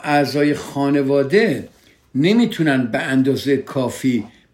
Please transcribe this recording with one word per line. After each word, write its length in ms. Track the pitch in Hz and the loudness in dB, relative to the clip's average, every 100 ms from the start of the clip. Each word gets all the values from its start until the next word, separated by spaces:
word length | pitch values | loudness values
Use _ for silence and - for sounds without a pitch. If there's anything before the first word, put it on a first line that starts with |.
اعضای 500 | 147 147 135 143 147 | 0 0 0 0 0
خانواده 1160 | 139 - 139 139 143 135 143 131 196 226 123 - _ _ _ _ 127 | 0 -6 -4 0 0 2 0 2 2 2 -2 -8 _ _ _ _ 0
نمی‌تونن 720 | 170 226 233 - 156 131 120 | 2 4 2 0 0 0 0
به 80 | 135 | -4
اندازه 580 | 160 131 135 127 139 135 | 0 0 2 0 0 -2
کافی 640 | - 135 120 - 131 120 107 _ _ | -2 -4 -4 -2 -2 -2 -4 _ _